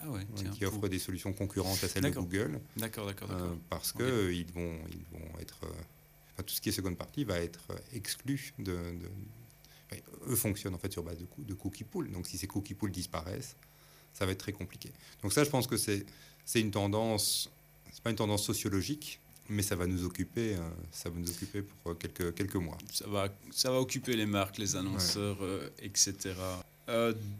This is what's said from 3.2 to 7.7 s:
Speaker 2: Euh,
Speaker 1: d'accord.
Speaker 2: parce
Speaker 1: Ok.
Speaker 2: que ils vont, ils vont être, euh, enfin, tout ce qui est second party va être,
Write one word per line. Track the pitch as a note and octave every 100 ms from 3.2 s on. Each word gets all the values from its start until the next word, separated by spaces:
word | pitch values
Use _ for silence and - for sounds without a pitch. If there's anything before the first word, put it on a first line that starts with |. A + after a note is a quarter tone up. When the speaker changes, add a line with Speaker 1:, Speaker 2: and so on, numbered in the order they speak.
| G2
Speaker 2:
Euh, |
Speaker 1:
d'accord. | F#2 F2 E2+ -
Speaker 2:
parce | - -
Speaker 1:
Ok. | A#2+
Speaker 2:
que | B2 A#2+ F#2
ils | F2 E2+
vont, | F2 E2+ E2 E2
ils | E2 D#2+ E2
vont | D#2+ D#2+
être, | E2 -
euh, | E2 E2 E2 - - - -
enfin, | -
tout | -
ce | -
qui | A2+
est |
second | G2 G#2
party | F2 F2 -
va | B2 F2
être, | E2+ - -